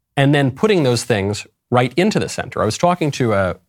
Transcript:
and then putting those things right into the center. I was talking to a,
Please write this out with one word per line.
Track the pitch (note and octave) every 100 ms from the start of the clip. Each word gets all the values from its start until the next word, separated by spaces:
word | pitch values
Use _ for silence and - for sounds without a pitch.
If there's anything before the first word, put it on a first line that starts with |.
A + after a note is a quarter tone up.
| _ -
and | C#3
then | C#3+ C#3
putting | B2+ G#3+ G3
those | C3+ A#2
things | - G#2+ G2 G2+ - _ -
right | B2 C3 -
into | G3+ G3+
the | E2
center. | - - -
I | G#2
was | -
talking | F3 F3 D#3
to | - B2
a, | G2 F#2+ E2+